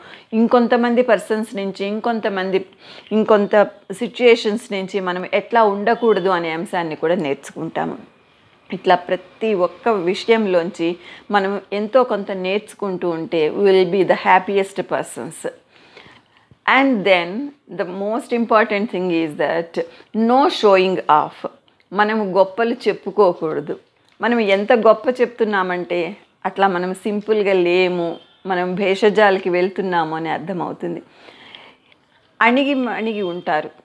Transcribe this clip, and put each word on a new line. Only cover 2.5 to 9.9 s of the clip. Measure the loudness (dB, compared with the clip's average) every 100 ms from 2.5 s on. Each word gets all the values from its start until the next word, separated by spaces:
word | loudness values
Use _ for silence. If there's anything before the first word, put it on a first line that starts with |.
| -4 -4 _ -20 -20 -4
ఇంకొంత | 0 4 4 4 2 2 -2 -16
సిచ్యుయేషన్స్ | -8 -8 2 4 4 2 -4 -4
నుంచి | -8 -6 -4
మనం | -4 -4 -2
ఎట్లా | -4 0 2
ఉండకూడదు | 2 2 0 0 2 2 2
అనే | 0 -2
అంశాన్ని | -6 -6 -6 -6 -4
కూడా | -2 0
నేర్చుకుంటాము. | -2 -6 -8 -12 -8 -6 -6 -8 -14 _ _ _ _ _ -14
ఇట్లా | -4 2 2
ప్రతి | 0 -6 -8 -6 -2
ఒక్క | 0 -2 -2
విషయంలోంచి | -2